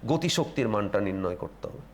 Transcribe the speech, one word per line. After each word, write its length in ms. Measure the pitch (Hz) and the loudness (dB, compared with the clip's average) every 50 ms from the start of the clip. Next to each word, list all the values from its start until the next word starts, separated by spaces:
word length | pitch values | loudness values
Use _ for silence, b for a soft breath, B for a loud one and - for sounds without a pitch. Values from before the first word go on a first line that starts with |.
| - 113 | 2 2
গতিশক্তির 560 | - - 165 175 - - 147 - - - 127 113 110 | 0 2 2 2 2 2 0 0 0 0 0 2 2
মানটা 260 | 104 101 95 - 101 104 | 2 2 2 2 2 2
নির্ণয় 300 | 98 92 95 95 90 90 87 82 | 2 0 0 -2 -2 -2 -4 -6
করতে 200 | 80 - - - - | -10 -10 -10 -12 -12
হবে। 140 | - 73 - - | -12 -12 -16 -18